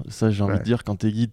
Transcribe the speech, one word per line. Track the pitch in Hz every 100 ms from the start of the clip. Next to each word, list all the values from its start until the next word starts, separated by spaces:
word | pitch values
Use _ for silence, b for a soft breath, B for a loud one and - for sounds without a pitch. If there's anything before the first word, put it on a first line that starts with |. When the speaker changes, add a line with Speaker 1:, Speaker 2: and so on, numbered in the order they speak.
| 123
Speaker 1:
Ça, | 104 110
j'ai | 101
envie | 101
Speaker 2:
Ouais. | 98
Speaker 1:
de |
dire, | - 120
quand | - 101
t'es | 110
guide, | 107 117